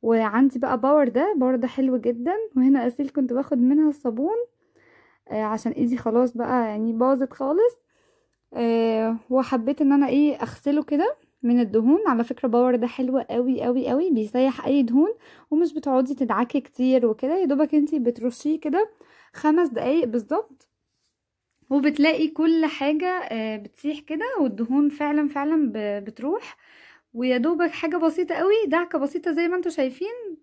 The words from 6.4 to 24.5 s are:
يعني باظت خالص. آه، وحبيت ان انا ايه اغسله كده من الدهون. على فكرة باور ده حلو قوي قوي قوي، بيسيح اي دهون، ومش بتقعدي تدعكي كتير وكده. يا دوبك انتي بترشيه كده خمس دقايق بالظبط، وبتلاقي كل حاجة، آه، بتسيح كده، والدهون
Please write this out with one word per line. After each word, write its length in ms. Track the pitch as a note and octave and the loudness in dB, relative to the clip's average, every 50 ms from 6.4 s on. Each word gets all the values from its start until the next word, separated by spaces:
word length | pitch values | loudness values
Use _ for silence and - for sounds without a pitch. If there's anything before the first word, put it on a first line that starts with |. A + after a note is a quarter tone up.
| A#3+ - B3+ B3+ A#3 A3 | -4 -2 0 0 0 -2
يعني 240 | G#3+ G#3+ A3 A#3 A3+ | -2 -2 -2 -2 0
باظت 400 | A3+ B3 C4 C#4 B3+ C4+ C4 - | 2 2 2 2 2 0 -4 -4
خالص. 440 | - C4+ C4+ D#4 F4+ A4 B4 - _ _ _ _ _ _ _ _ _ _ _ _ _ _ _ - | -6 -4 -2 2 2 2 2 0 _ _ _ _ _ _ _ _ _ _ _ _ _ _ _ -6
آه، 640 | - A#3+ A#3 A3+ A3+ A3+ A3+ A3+ A3 A3 A3 A3+ A3+ _ _ | -2 0 0 2 2 2 2 0 0 0 -2 -2 -4 _ _
وحبيت 520 | B3 C4 C4 - C4+ B3 A3 A#3+ C#4+ - | 0 0 0 2 -2 -2 0 -2 0 2
ان 100 | D4+ C4+ | 4 4
انا 160 | C#4+ C#4+ C#4 C4 | 4 4 4 4
ايه 260 | - C#4+ D4 D4 C4+ | 4 4 4 2 2
اغسله 480 | - - - - - - C#4+ D4 D4 D4 | -2 -6 -8 -8 -6 -2 0 0 0 0
كده 320 | - D4 C#4+ F4 A#4 D5+ _ _ _ _ _ - | 0 0 0 0 0 -2 _ _ _ _ _ -2
من 160 | A#3 A#3+ B3 | 2 2 2
الدهون. 400 | A#3+ G3+ G3 A3 A3 A#3+ D4 F#4+ A4 | 2 2 0 2 4 4 4 4 4
على 160 | F#4 B3+ A3+ A#3 | 2 0 0 0
فكرة 240 | - B3 - - | -4 -4 -4 -2
باور 280 | B3 A3 A#3+ B3 B3+ B3 | 0 2 4 4 4 2
ده 120 | A#3+ A3+ | 2 0
حلو 320 | A#3+ - - B3+ B3+ B3+ C4+ | -2 -4 -4 -4 -2 0 -2
قوي 420 | - - - A#3 B3 B3+ C4 A#3 - | -2 -2 -2 -2 0 0 0 -2 0
قوي 260 | A#3+ B3 C4 B3 - | -2 -2 0 0 0
قوي، 220 | A#3+ C#4 F4 F#4 | 0 0 0 0
بيسيح 540 | D4+ A3 G#3+ G#3+ - B3 C4 C4+ B3+ - C#4 | 0 0 -2 -2 0 0 0 0 0 -2 -2
اي 180 | - C4+ C#4+ C4 | 0 2 2 2
دهون، 260 | A3+ A#3 C4+ D#4 G#4 A#4 - _ - - - _ _ | 4 4 4 4 2 0 -6 _ -20 -20 -20 _ _
ومش 220 | D4+ D4+ F4 D#4+ D4 | 0 0 0 0 -2
بتقعدي 420 | D#4 - C#4 C4 C4 C4 C4 C#4+ | -4 -4 0 0 0 0 0 -2
تدعكي 460 | - C4+ A3 G#3 G3 B3 A#3+ - C#4+ | -4 -2 -2 0 -2 -2 -2 -2 -6
كتير 440 | A#3+ - _ - B3 B3+ C4 B3+ A#3+ | -6 -6 _ -2 0 2 4 4 4
وكده. 320 | A3+ A3 A3 - C4 D#4+ | 2 0 0 -2 -2 0
يا 80 | F#4+ F#4+ | 0 0
دوبك 300 | C#4 C#4+ C4+ D#4 D4+ - | 0 2 0 0 2 2
انتي 240 | D4+ C#4+ D4+ D#4+ D4+ | 0 0 0 -2 0
بترشيه 600 | A#3+ A#3+ A#3 A#3 G#3+ B3 A#3+ - - D4 D#4 D#4 | 0 -2 -2 -2 -6 -6 -6 -4 -4 -4 -4 -2
كده 300 | - D4+ C#4 F#4 A4 G#4+ _ _ - _ _ _ _ _ _ | -2 -2 0 0 -2 -2 _ _ -20 _ _ _ _ _ _
خمس 360 | - - D4+ D#4 E4+ F4 - | -2 0 2 4 4 2 2
دقايق 360 | A#3+ A3 - B3 C#4+ E4+ D#4 | 0 -2 -2 0 0 0 0
بالظبط، 640 | A#3+ G#3+ A#3+ G#3+ - D4 F#4+ A4 _ C4 _ _ _ _ _ _ _ _ _ _ _ _ _ _ _ _ _ _ _ _ _ _ _ | 0 -2 -4 -4 -2 -4 -4 -4 _ -16 _ _ _ _ _ _ _ _ _ _ _ _ _ _ _ _ _ _ _ _ _ _ _
وبتلاقي 580 | C4 C#4+ C4+ D4 D4 - C#4+ D#4+ D#4 D#4 D#4 | 0 2 2 2 2 2 2 2 2 0 -2
كل 380 | D#4 D#4 - D#4+ E4 E4 D#4+ D#4+ | -4 -2 0 0 2 2 2 0
حاجة، 420 | D4 - - C#4 C#4+ D#4 D#4 F4+ | -2 -2 -2 -2 -2 0 0 -2
آه، 500 | F4+ F#4 F#4 - - A#3 A3+ A3 A3 A3 | -2 -4 -4 -6 -6 -6 -6 -6 -6 -8
بتسيح 420 | G#3+ G3+ G#3 _ - - C#4+ D4+ D4 | -10 -12 -16 _ -10 -8 -8 -8 -8
كده، 260 | - - D#4 D4+ G#4+ B4+ C5+ G#4 | -10 -10 -8 -6 -6 -6 -2 -2
والدهون 480 | D4 B3+ | -2 -2